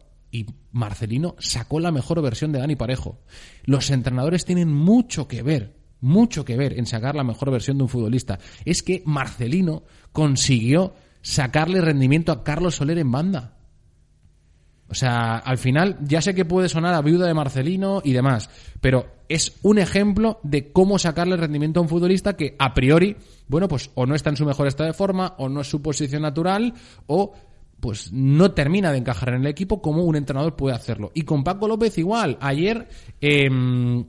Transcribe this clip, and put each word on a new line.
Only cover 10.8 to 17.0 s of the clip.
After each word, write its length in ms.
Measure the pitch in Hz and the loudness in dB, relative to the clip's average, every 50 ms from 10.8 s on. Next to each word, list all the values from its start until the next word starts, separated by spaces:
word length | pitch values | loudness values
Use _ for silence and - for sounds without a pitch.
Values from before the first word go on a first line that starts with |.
| 190 185 - - _ _ _ _ | 2 0 -4 -14 _ _ _ _
sacarle 600 | - - - - 135 120 - 151 156 165 185 190 | -10 -6 -2 -2 -2 0 0 0 0 2 0 2
rendimiento 500 | 165 160 147 139 131 127 143 160 165 160 | 2 2 2 2 4 4 4 4 2 0
a 120 | 160 110 - | -2 -2 -2
Carlos 320 | 151 147 151 180 180 - | -4 -4 -2 -2 -2 -2
Soler 220 | - 147 143 170 170 | -2 -2 -2 0 0
en 140 | 156 127 | 0 0
banda. 460 | 117 135 165 190 196 135 117 - - - - - _ _ _ _ _ _ _ _ _ _ _ _ _ _ _ _ _ _ _ _ _ _ _ - | 0 0 -2 -2 -4 -4 -6 -10 -18 -20 -20 -20 _ _ _ _ _ _ _ _ _ _ _ _ _ _ _ _ _ _ _ _ _ _ _ -12
O 60 | 117 | -6
sea, 420 | - 127 127 120 117 117 113 113 113 | -2 0 0 0 0 0 0 -2 -4
al 200 | - 127 131 117 | -2 -4 -4 0
final, 400 | - 131 131 151 180 202 185 - | 0 2 2 4 2 2 0 -2
ya 200 | 147 143 151 160 | -2 0 0 0
sé 140 | 147 196 185 | 2 0 0
que 100 | 185 185 | 0 0
puede 240 | 160 180 185 185 170 | 0 2 2 2 2
sonar 240 | - 165 165 175 175 | 0 0 0 0 0
a 80 | 160 | 2